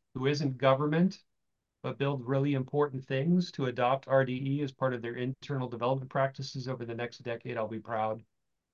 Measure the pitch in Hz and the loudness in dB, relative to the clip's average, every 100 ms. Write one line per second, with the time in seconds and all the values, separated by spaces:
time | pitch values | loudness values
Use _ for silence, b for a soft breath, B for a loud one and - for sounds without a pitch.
0 | _ 127 135 143 143 123 135 135 147 160 | _ -2 0 2 0 2 4 4 4 4
1 | 190 - _ _ _ _ _ _ 131 120 | 2 2 _ _ _ _ _ _ -8 -2
2 | 139 139 120 135 143 139 131 147 147 131 | -2 -2 0 0 2 0 0 0 0 -2
3 | - 131 151 180 175 - 127 120 123 139 | -4 0 4 4 2 -2 -2 2 2 2
4 | - 135 131 127 135 143 143 - 131 123 | 4 4 4 0 -2 -2 -2 -2 -2 -2
5 | 117 123 127 131 - 139 127 117 120 135 | -6 -4 -4 -6 -6 -4 -4 -2 0 0
6 | 131 143 135 135 135 135 123 123 117 117 | -2 0 0 -2 -10 -8 -8 -8 -6 -6
7 | 120 - 123 117 127 117 107 110 107 113 | -8 -8 -8 -8 -6 -6 -4 -6 -6 -2
8 | 110 110 - _ _ _ _ | -2 -4 -10 _ _ _ _